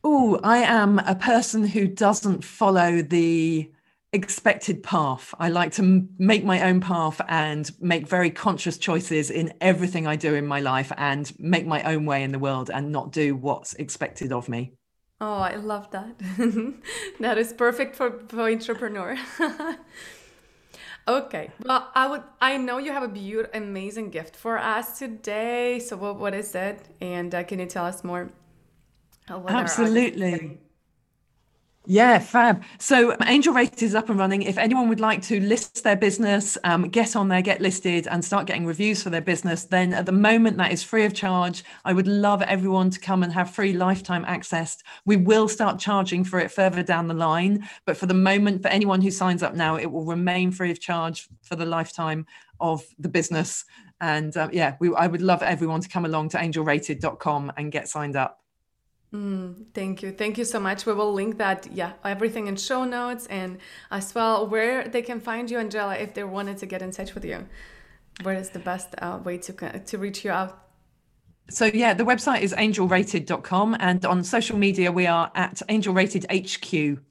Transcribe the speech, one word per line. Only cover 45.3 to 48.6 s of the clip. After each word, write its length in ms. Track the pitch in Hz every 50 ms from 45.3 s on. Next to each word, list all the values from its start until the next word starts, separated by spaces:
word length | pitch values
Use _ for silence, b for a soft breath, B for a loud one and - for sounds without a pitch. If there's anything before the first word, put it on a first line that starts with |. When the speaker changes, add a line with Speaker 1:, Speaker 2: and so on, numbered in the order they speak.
| 214 220 214 214
Speaker 1:
start 300 | 214 - 226 196 185 185
charging 460 | - 202 202 196 185 185 185 175 185
for 140 | 185 185 180
it 120 | 165 185
further 320 | - - 190 190 180 180
down 260 | 180 - 175 165 170 165
the 60 | 165
line, 520 | 160 165 160 156 170 175 196 202 202 208 B B B _
but 100 | - 151
for 80 | - 190
the 80 | 180
moment, 480 | 185 185 190 190 196 202 208 208 196 185